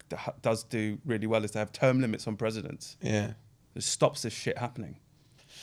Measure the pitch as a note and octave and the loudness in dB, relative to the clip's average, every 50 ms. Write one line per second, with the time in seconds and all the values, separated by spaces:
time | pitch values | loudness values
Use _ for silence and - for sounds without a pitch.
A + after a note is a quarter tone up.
0 | - - - - - - - - - A#2+ A2+ A2 - - B2 A2+ G#2+ G#2+ G#2 - | -12 -10 -10 -6 -6 -6 -6 0 2 2 2 2 0 -2 -2 0 0 0 -2 -4
1 | - - A#2 G#2 G#2+ G#2+ A2+ A2 G#2+ G2+ - A2 G#2+ G2+ - - C#3 C3 B2+ C3 | -2 -2 -2 0 2 2 2 2 2 0 0 -2 -2 -2 0 4 4 6 6 6
2 | C3 A2+ G#2+ - - A#2 G#2+ G2 A#2 A2 A2 A2+ - - - - - - - - | 4 2 0 -2 -4 -4 -2 0 0 0 0 -2 -6 -8 -8 -10 -12 -16 -12 -4
3 | - B2 A2 G#2 G#2 A2 G#2+ - - - - _ _ _ _ - - - - - | 0 2 2 2 2 0 -4 -10 -16 -20 -20 _ _ _ _ -6 -4 -4 2 4
4 | D3+ C3 - - - A#2 - - - - - - A#2+ A#2+ - - G#2 C#2 - - | 4 2 2 0 -4 -6 -6 -4 -4 -4 -2 -2 -4 -6 -6 -8 -10 -10 -12 -16
5 | _ _ _ _ _ _ _ - - - - - | _ _ _ _ _ _ _ -20 -20 -20 -20 -18